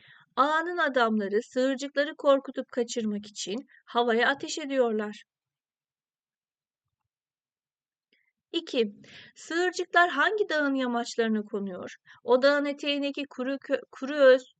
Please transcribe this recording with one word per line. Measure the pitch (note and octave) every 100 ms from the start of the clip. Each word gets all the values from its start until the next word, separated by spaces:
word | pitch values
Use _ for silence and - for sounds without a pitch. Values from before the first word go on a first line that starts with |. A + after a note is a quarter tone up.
| - - _ -
Ağanın | C#4 D#4 E4+ F4+
adamları | D#4 C4 A3+ A3 G3 G#3
sığırcıkları | - C4 C4 C4 C#4 C#4 D4 D4+
korkutup | D4 C#4 C4+ C4+ B3
kaçırmak | - A#3 B3 A3 G#3 G#3
için | - - A3 C#4+ _
havaya | - A#3 A#3+ A3+ A#3+
ateş | C#4 D#4+ E4+
ediyorlar. | D4 C4+ A#3+ G#3+ G#3 G#3 - _ _ _ _ _ _ _ _ _ _ _ _ _ _ _ _ _ _ _ _ _ _ _ _ _ _ _ _ _ _ _ _
İki, | E4 E4 C4+ G#3+ G#3 - - -
sığırcıklar | - - E4 F#4 F4 F4+ F4 F4
hangi | C4+ D#4+ G#4+ G4+
dağın | D#4 C#4+
yamaçlarına | C4+ B3+ A#3 A#3+ - A3+ G#3+
konuyor? | G#3 G#3 G3 F3+ G#3 - - -
O | - B3+
dağın | C#4 C#4+
eteğindeki | C#4+ C#4+ D4 C#4+ C#4+ C#4 C#4
Kuru | - B3+ C#4
Kö-, | - C#4 -
Kuruöz | - C4+ D4 C4 C4 B3+ _